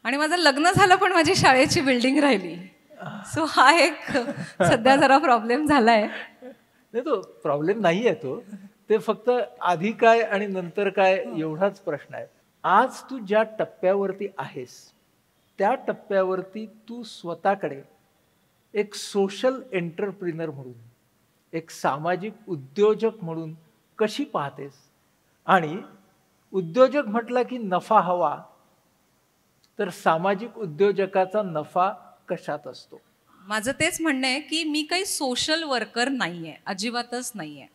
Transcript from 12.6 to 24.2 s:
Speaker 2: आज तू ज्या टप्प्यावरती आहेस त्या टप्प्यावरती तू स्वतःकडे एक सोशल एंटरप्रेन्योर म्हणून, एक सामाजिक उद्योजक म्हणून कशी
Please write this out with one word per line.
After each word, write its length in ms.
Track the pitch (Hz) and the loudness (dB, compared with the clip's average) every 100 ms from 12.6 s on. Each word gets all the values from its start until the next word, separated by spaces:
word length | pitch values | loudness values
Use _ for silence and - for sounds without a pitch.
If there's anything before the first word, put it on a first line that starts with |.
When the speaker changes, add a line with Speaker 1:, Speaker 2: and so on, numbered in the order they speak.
Speaker 2:
आज 380 | 156 190 254 - - | 2 4 4 -4 -14
तू 80 | 262 | -12
ज्या 240 | 196 208 | -2 0
टप्प्यावरती 840 | 220 - 160 - 185 196 196 190 202 - | 0 -4 -8 -2 0 0 -2 -6 -10 -10
आहेस 560 | 135 147 123 - - _ _ _ _ _ _ - | -12 -12 -16 -18 -20 _ _ _ _ _ _ -2
त्या 160 | 196 | 0
टप्प्यावरती 920 | 254 - 220 - 196 185 185 180 214 220 | 0 -4 -8 -2 0 0 -2 -6 -12 -14
तू 360 | - - 233 | -18 -20 -16
स्वतःकडे 800 | 226 - 170 165 196 202 160 135 - _ _ _ _ _ _ _ _ | -16 -14 -12 -4 -2 -2 -4 -8 -18 _ _ _ _ _ _ _ _
एक 200 | 208 208 | -6 -6
सोशल 680 | - - 208 196 - 262 262 - | -8 -6 -2 -2 0 -2 -2 -6
एंटरप्रेन्योर 760 | 190 170 160 202 190 175 160 160 | -6 -6 -6 -8 -6 -8 -6 -8
म्हणून, 240 | 135 127 117 117 _ _ _ _ _ _ | -10 -16 -18 -20 _ _ _ _ _ _
एक 180 | 165 165 | -10 -10
सामाजिक 600 | - 170 135 160 180 214 220 - | -4 -4 -2 -4 -4 -6 -12 -10
उद्योजक 640 | 160 131 - 208 214 220 220 | -10 -8 2 2 4 -2 -4
म्हणून 320 | 170 165 160 160 _ _ _ - | -10 -8 -10 -16 _ _ _ -4
कशी 260 | 214 247 | -4 -2